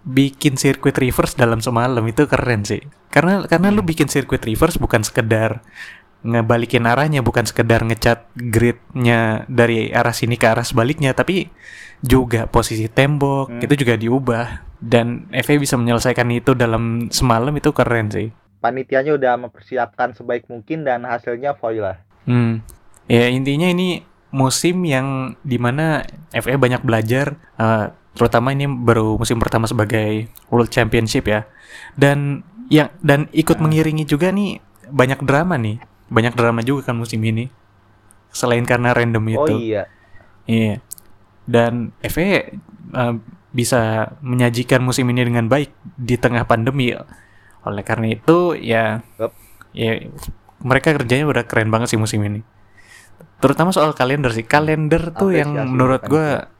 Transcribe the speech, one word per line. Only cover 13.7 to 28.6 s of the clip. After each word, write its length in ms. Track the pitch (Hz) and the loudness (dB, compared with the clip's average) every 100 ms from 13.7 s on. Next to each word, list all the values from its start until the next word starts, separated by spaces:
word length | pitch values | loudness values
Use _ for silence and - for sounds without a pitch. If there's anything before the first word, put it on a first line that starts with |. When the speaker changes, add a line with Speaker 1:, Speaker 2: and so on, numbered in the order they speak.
| 143 | 0
Speaker 1:
juga 160 | 123 | 2
diubah. 520 | 117 113 127 127 117 117 - - - | 0 2 0 0 -2 -4 -8 -16 -16
Dan 480 | 117 120 117 120 - | 0 2 2 -4 -8
F 200 | - - | -6 0
A 80 | 147 | 0
bisa 160 | 143 | 2
menyelesaikan 520 | 127 117 117 127 123 120 | 0 2 2 0 0 0
itu 240 | 120 117 | 0 0
dalam 560 | 127 120 113 117 113 117 | 2 2 0 -2 -4 -4
semalam, 400 | - 127 113 127 | 0 2 2 0
itu 160 | 147 - | 0 -2
keren 400 | 143 123 117 107 | 0 0 2 -2
sih. 200 | 104 110 - _ _ | -4 -6 -10 _ _
Speaker 2:
Panitianya 560 | 117 127 131 135 139 | -4 -4 -2 -2 0
udah 200 | 147 127 123 | 0 0 0
mempersiapkan 760 | 123 _ - 127 117 - 123 | -4 _ -10 -6 -6 -4 -4
sebaik 320 | 117 120 120 _ | -4 -6 -6 _
mungkin 360 | 120 107 160 | -16 -10 -6
dan 200 | 143 120 | -4 -4
hasilnya 520 | 123 120 - 120 139 | -4 -6 -6 -6 -6
volley 240 | 139 113 113 | -4 -6 -4
lah. 240 | 98 90 _ _ - | -6 -8 _ _ -2
Speaker 1:
Hmm. 360 | 123 117 113 110 - - - _ | 0 0 -4 -10 -20 -20 -20 _
Ya, 200 | 117 120 | 4 4
intinya 400 | 127 135 143 180 | 2 -2 0 2
ini 360 | 180 185 175 - _ _ | 0 -2 -4 -10 _ _
musim 540 | 135 131 - 165 180 | -2 0 2 0 0
yang 560 | 175 135 135 135 131 - | 0 0 -2 -4 -6 -10
dimana 600 | 143 120 120 135 160 151 - - - | -4 -2 0 0 0 -2 -4 -14 -8
F 160 | - 117 | -6 -2
A 80 | |
banyak 280 | 139 127 123 | 2 2 2
belajar, 560 | 131 113 110 127 143 143 - | 0 0 0 0 -2 -6 -18
eh, 400 | - 113 110 104 - _ | -2 0 2 -2 -8 _
terutama 380 | - 120 117 123 | 0 2 2 0
ini 160 | 139 | -2